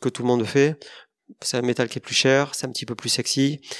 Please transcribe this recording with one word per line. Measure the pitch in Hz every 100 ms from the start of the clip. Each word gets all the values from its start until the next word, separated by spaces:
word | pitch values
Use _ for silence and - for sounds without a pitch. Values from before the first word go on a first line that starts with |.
que | 127
tout | -
le | 123
monde | 120
fait. | 107 139 143 151 - - - _ - -
C'est | - 127
un |
métal | 123 123 120
qui | 120
est |
plus | -
cher, | - 135 135 143
c'est | - 131
un |
petit | -
peu | 120
plus | 117 120
sexy. | - - - 139 151 - -